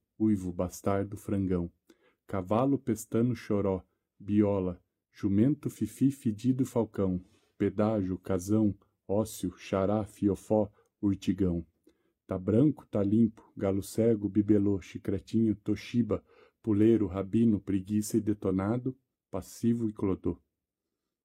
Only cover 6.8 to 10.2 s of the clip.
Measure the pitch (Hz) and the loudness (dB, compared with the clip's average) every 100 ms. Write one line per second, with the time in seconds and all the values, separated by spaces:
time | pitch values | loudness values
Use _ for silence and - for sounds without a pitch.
6.8 | 104 - 95 90 - _ _ _ 101 98 | -2 -2 -2 -2 -6 _ _ _ -2 2
7.8 | 107 110 92 90 - 95 92 110 107 95 | 0 0 -2 -6 -2 -4 2 2 2 0
8.8 | _ _ - 101 107 - 90 - - 98 | _ _ -4 -2 -2 -4 -8 -8 -4 0
9.8 | 95 107 98 - | 2 0 -2 -2